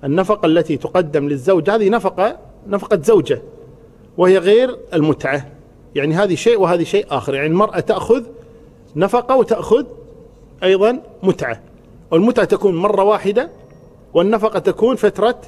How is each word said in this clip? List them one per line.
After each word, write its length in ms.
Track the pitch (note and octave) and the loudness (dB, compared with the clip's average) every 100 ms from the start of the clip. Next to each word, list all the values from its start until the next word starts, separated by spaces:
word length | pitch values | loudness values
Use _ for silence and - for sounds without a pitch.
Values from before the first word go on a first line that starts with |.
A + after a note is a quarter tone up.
النفقة 420 | C#3 D#3 F#3 G#3 E3+ | -2 -2 0 0 2
التي 320 | E3 E3 D3+ | 0 0 -4
تقدم 520 | - F3+ E3 D3+ C#3+ | -2 -2 0 -2 -2
للزوج 400 | C#3+ B2+ F#3+ D#3 | -4 0 0 2
هذه 200 | A3 G3+ | 0 0
نفقة، 500 | A#3 F#3 F3+ G3+ - - - - | 0 -2 -2 -2 -4 -20 -20 -8
نفقة 320 | G3+ G#3 G3+ | -8 -2 -2
زوجة، 380 | C#3+ G#3+ D3+ B2+ - - - - - - - - | 2 2 2 -4 -6 -20 -20 -20 -20 -20 -18 0
وهي 200 | F3+ F#3+ | 2 4
غير 400 | F3 G#3+ B3+ A#3+ - | 4 4 2 -4 -6
المتعة، 540 | F3 D3+ C#3+ C#3 C#3 C3+ - - - - C#3 | -2 0 0 -2 -6 -8 -20 -20 -20 -10 -2
يعني 180 | C#3+ | 0
هذه 220 | D#3+ G3+ D#3+ | 2 0 0
شيء 240 | - A#3 | 2 2
وهذه 240 | F3+ E3+ | 2 2
شيء 220 | D#3+ G3 - | 0 -2 -2
آخر. 240 | C#3 A#2 | -4 -4
يعني 140 | C3+ D3+ | -4 0
المرأة 320 | E3+ G#3+ F3+ | 0 0 -2
تأخذ 440 | - G3 - A#3+ A#3 - - - - - - D3 | -4 -4 0 0 -2 -18 -20 -20 -20 -20 -14 -4
نفقة 400 | F#3+ A#3+ A#3+ C4 | 0 0 0 0
وتأخذ 500 | A3+ G#3+ D#3+ A#3 - - - - - - - - | 2 -2 0 0 0 -14 -20 -20 -20 -20 -20 -4
أيضا 380 | F#3 F#3+ G#3 B3+ - - | 0 2 2 -2 -8 -6
متعة، 380 | F#3+ - B2+ A2+ - - - - - | -2 -2 -4 -8 -14 -20 -20 -20 -2
والمتعة 340 | E3 G#3+ B3+ F#3+ | 2 2 2 0
تكون 300 | G3 G3+ E3 | 2 0 0
مرة 280 | G3+ - | 0 0
واحدة، 460 | G3 G#3+ F#3+ G#3 D#4 - - - - - - | 2 0 0 -2 -4 -12 -20 -20 -20 -20 -4
والنفقة 460 | - F#3 G#3+ G#3+ G3+ | 0 2 0 0 -2
تكون 360 | D#3 - A3+ C4 | -2 0 0 2
فترة 460 | G#3 - G#3 B3 | -2 0 -2 -2